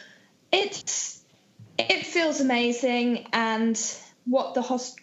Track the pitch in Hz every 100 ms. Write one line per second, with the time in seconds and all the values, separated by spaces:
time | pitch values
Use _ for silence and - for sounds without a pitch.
0 | - - _ _ - 370 403 - - -
1 | - - _ _ _ _ - - - 370
2 | - 349 320 294 262 240 240 240 254 240
3 | 240 233 - 226 226 220 226 220 - -
4 | - _ 247 262 - 254 240 247 - -